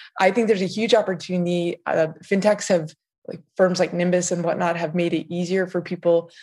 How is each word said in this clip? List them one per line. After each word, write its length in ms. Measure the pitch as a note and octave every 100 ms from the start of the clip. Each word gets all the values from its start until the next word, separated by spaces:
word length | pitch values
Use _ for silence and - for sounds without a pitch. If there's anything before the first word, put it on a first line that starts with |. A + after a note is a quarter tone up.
| - -
I 100 | F#3+
think 180 | G3 A3
there's 120 | G3+
a 60 | F#3
huge 280 | G3 A3
opportunity. 800 | A3+ G3+ F3+ - F3+ F3 F3 E3+ - -
Uh, 220 | E3 D#3+ D#3+
fintechs 460 | - G3 G#3 G#3 -
have, 240 | F3+ D#3 - _ _ -
like, 140 | - _ -
firms 240 | F#3 F3+
like 120 | E3+
Nymbus 380 | F3 F3+ F3+ F3
and 140 | F3
whatnot 320 | E3+ - F3 E3+
have 180 | E3
made 200 | E3+ E3+
it 180 | E3 -
easier 340 | F3 F3 F#3+ F3+
for 140 | F3+
people 500 | E3 F3 F3 E3+ E3 -